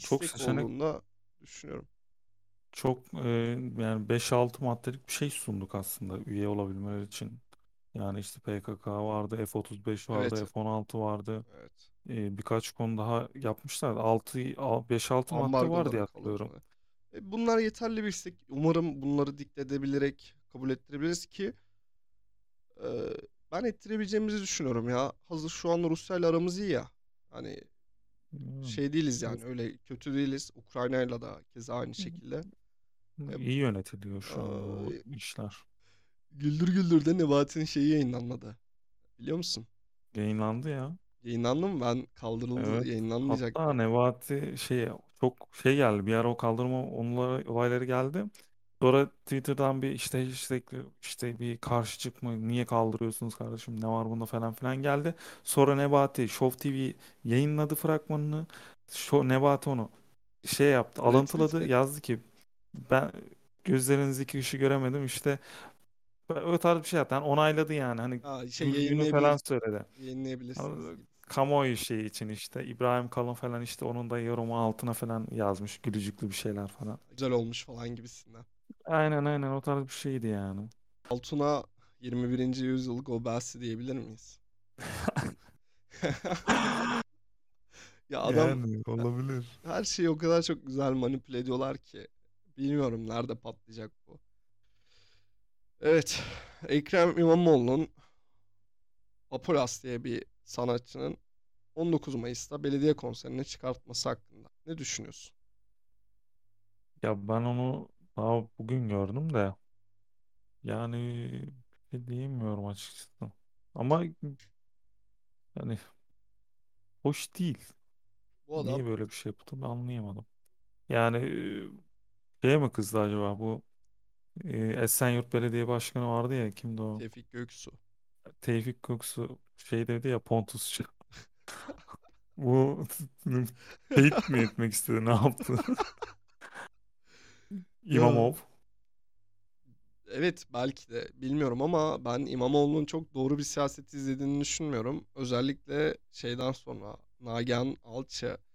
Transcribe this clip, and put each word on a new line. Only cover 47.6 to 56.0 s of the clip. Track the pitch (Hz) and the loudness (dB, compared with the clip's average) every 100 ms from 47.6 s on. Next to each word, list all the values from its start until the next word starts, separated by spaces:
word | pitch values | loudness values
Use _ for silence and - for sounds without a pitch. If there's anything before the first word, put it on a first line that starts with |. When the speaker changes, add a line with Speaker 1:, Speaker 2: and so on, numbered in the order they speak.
| 120 123 127 | 2 2 2
Speaker 1:
geldi. | 127 131 170 208 - - _ _ _ | 0 0 -2 -6 -10 -20 _ _ _
Sonra | 127 135 139 | 6 8 6
Twitter'dan | - - 135 127 139 135 135 | 0 -4 -4 -2 0 2 2
bir | 135 | -2
işte | 135 - 131 127 | -4 -4 -2 -2
hashtag, | 127 - 127 - 127 131 - | -6 -4 -4 -6 -12 -14 -14
işte | - - 120 117 | -12 -8 -8 -6
bir | 120 117 | -6 -6
karşı | - 120 110 - | 0 0 0 -4
çıkma, | 127 - 120 | -8 -6 -6
"Niye | 113 113 120 120 | -4 0 0 2
kaldırıyorsunuz | 117 113 110 113 - 117 - | 4 2 2 -2 -2 -6 -6
kardeşim, | 117 113 - 110 | -8 -8 -8 -4
ne | 113 | -2
var | 113 113 | 0 -2
bunda?" | 113 113 | -4 -4
falan | 117 113 | -4 -4
filan | 110 123 131 | -4 -4 -2
geldi. | 143 143 156 170 - - | 0 2 0 -6 -12 -14
Sonra | - - 139 139 | 0 6 8 8
Nebati | 143 143 | 6 6